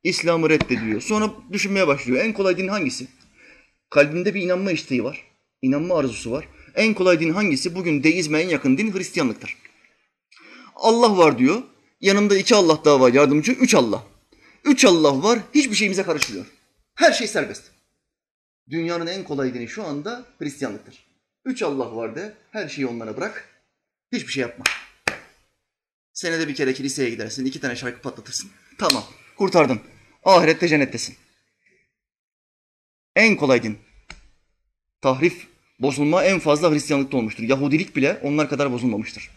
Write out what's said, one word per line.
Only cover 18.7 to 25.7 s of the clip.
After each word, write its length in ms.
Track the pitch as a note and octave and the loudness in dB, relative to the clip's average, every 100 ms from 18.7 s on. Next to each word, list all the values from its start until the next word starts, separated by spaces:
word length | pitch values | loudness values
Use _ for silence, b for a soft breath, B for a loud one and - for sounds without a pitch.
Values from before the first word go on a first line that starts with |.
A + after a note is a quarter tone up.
| D#3 E3 E3+ E3 | -6 -4 -4 -6
en 160 | F#3+ | -8
kolay 300 | F3+ C#3 C3 | -8 -4 -4
dini 140 | A#2+ A#2 | -4 -10
şu 160 | - | -10
anda 420 | F#3 C#3+ F3 A#3+ B3+ _ | -8 -8 -8 -12 -16 _
Hristiyanlıktır. 680 | D3 - B2+ G#2 - - _ _ _ _ C4 | -12 -8 -10 -10 -18 -20 _ _ _ _ -10
Üç 160 | - | -6
Allah 340 | F3+ C#3 A2+ A2+ | -4 -4 -6 -8
var 200 | A2+ A#2+ | -10 -10
de, 180 | G#3 - _ | -14 -18 _
her 180 | G#3+ D#3+ | -12 -12
şeyi 180 | C#3 B2+ | -6 -6
onlara 300 | A#2 A2 G#2+ | -6 -10 -10
bırak, 320 | G3 - - _ _ _ _ _ _ | -10 -10 -20 _ _ _ _ _ _
hiçbir 180 | A#3+ C#3+ | -10 -6
şey 100 | C#3+ | -6
yapma. 220 | A#2+ - - - - _ - - - _ _ _ _ | -8 -8 -12 -12 -16 _ -10 -10 -20 _ _ _ _